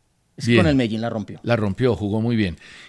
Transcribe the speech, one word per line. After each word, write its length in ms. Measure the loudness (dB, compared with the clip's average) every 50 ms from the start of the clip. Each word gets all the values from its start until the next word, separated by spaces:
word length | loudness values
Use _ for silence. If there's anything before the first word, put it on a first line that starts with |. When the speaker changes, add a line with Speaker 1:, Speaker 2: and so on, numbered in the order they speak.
| _ _ _ _ _ _ _
Speaker 1:
Es 80 | -6 0
que 80 | 4
Speaker 2:
Bien. 100 | 4 6
Speaker 1:
con 80 | 6 4
el 60 | 4
Medellín 240 | 2 0 0 -2 -4
la 100 | -6 -6
rompió. 300 | -6 -6 -8 -8 -14 -10
Speaker 2:
La 140 | -2 -2 0
rompió, 400 | 0 0 -2 -2 0 0 0 0
jugó 240 | 0 -2 -2 -2 -2
muy 160 | -2 0 0
bien. 200 | 0 0 -2 -4 -8 -16 -20 -20 -20 -20